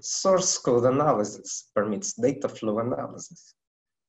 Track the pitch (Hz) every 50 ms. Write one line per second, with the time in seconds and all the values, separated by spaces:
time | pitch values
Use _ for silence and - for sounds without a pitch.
0 | - - - - - 190 190 175 - - - - - 143 123 120 120 127 127 143
1 | 147 151 123 104 104 107 - 98 - - - - - _ _ 107 101 107 101 98
2 | - - - 113 120 139 139 - - - - - 113 110 104 113 113 123 - 143
3 | 120 95 90 87 - - 165 - - - _ _ _ _ _ _ _ _ _ _
4 | _